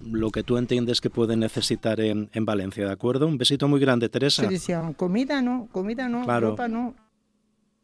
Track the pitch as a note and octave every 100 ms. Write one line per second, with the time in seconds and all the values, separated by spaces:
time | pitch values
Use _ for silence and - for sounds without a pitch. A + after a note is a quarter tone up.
0 | A2+ A2+ A2 A2 G#2 B2 A#2+ B2 A#2+ A#2
1 | - - A2+ A2+ A2 A2+ - A2+ A2+ G#2+
2 | A2 G#2+ G#2 A2+ A2 G#2+ F#2+ G#2 G2 F#2+
3 | A#2+ C3 D#3+ C3+ C3 C#3 C#3+ C#3+ C3+ A#2+
4 | A#2 B2 C#3 - G3+ F#3 - E3+ E3 C#3
5 | F3+ G#3 C4+ C#4+ B3 B3+ G#3+ F#3+ G3 A#3
6 | B3 A#3+ B3 A#3+ A3 G#3+ A#3+ A3+ A#3+ -
7 | _ _ _ _ _ _ _ _